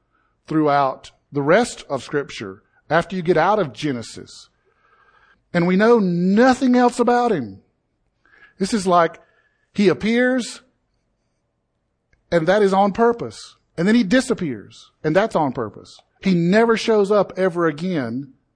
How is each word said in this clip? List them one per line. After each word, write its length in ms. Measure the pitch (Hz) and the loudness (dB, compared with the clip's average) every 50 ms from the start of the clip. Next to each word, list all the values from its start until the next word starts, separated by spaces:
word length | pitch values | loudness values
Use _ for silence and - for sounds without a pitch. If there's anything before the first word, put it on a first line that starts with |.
| _ _ _ _ _ _ _ _ _ - | _ _ _ _ _ _ _ _ _ -4
throughout 640 | 156 156 156 147 143 143 139 131 - - - - - _ _ _ | -2 0 0 2 2 2 2 0 -2 -6 -12 -20 -20 _ _ _
the 120 | - 143 139 | -6 -4 0
rest 420 | 143 170 220 240 - - - - - | 2 2 2 2 0 -4 -12 -10 -8
of 160 | 143 127 - | -8 -8 -8
Scripture 600 | - - 143 135 127 - - 117 95 95 98 _ _ _ _ _ _ | -6 -6 -6 -6 -6 -12 -14 -14 -14 -14 -16 _ _ _ _ _ _
after 260 | 143 170 170 - 190 | -2 -2 -2 -2 -6
you 60 | 185 | -6
get 160 | 170 170 175 156 | -2 0 0 2
out 220 | 160 185 214 214 | 2 2 0 0
of 120 | 180 139 | -2 -4
Genesis. 800 | 110 - 147 156 131 120 113 - - 95 - - - - - _ _ _ _ _ _ _ _ _ _ _ _ _ _ _ _ _ _ _ _ _ - | -6 -8 -6 -6 -6 -6 -8 -12 -16 -18 -18 -20 -20 -20 -20 _ _ _ _ _ _ _ _ _ _ _ _ _ _ _ _ _ _ _ _ _ -2
And 120 | 175 170 | -2 0
we 120 | 180 185 190 | 2 2 2
know 200 | 214 226 240 233 | 4 4 4 4
nothing 760 | 202 180 175 170 180 185 196 214 247 262 254 254 269 254 247 | 4 0 0 0 0 2 4 4 4 4 4 2 2 2 2
else 240 | 247 247 240 247 - | 4 2 2 2 0
about 320 | 240 226 240 240 247 240 | 0 2 2 2 0 0
him. 300 | 214 156 120 101 95 95 _ _ _ _ _ _ _ _ _ _ _ _ _ _ _ _ - _ _ _ | -2 -2 -4 -8 -12 -16 _ _ _ _ _ _ _ _ _ _ _ _ _ _ _ _ -20 _ _ _
This 160 | 190 - - | -4 -4 -2
is 120 | 208 175 | -2 0
like 360 | 190 175 175 165 165 - - _ _ _ _ _ _ _ _ _ _ _ | 2 4 4 4 2 -2 -8 _ _ _ _ _ _ _ _ _ _ _
he 140 | - 208 185 | 2 2 2
appears, 760 | 151 - 190 214 233 240 254 254 254 262 214 - - - - _ _ _ _ _ _ _ _ _ _ _ _ _ _ _ _ _ _ _ _ _ _ _ _ _ _ _ _ _ _ _ _ _ | 2 2 -2 -2 0 2 2 0 0 -2 -4 -6 -12 -16 -20 _ _ _ _ _ _ _ _ _ _ _ _ _ _ _ _ _ _ _ _ _ _ _ _ _ _ _ _ _ _ _ _ _
and 160 | - 175 160 | -2 0 2
that 180 | 165 185 214 208 | 2 2 2 2
is 100 | 196 190 | 2 2
on 180 | 190 202 202 | 2 0 0
purpose. 640 | 185 - 233 240 233 233 147 113 107 - - - - _ _ _ _ - | 2 2 0 0 0 -2 -6 -10 -12 -16 -20 -20 -20 _ _ _ _ -4
And 100 | 170 208 | 0 2
then 80 | 226 | 2
he 80 | 240 233 | 2 2
disappears, 880 | 175 208 262 254 - 220 - 185 151 120 104 92 110 - - - - _ _ | 2 2 0 0 0 -4 -4 -4 -6 -8 -8 -12 -18 -20 -20 -20 -20 _ _
and 140 | - 156 156 | -4 0 0
that's 200 | 190 214 220 - | 0 0 0 0
on 180 | 185 156 139 123 | -2 -2 -2 -4
purpose. 440 | 139 113 104 - - - - - - _ _ _ _ | -6 -8 -10 -10 -16 -20 -20 -20 -20 _ _ _ _
He 120 | - 196 185 | -2 0 0
never 420 | 170 170 175 190 214 233 233 226 | 2 2 2 2 2 2 2 0
shows 360 | 214 - 233 220 208 202 190 | 0 0 0 2 2 2 2
up 220 | 214 208 - - - 185 | 2 0 0 0 -2 -2
ever 300 | 185 190 165 175 170 160 | -2 -2 -2 0 -2 -2
again 680 | 151 143 170 190 180 156 127 113 113 131 143 - - _ _ _ _ | -2 -4 -6 -6 -4 -4 -4 -6 -6 -8 -10 -12 -16 _ _ _ _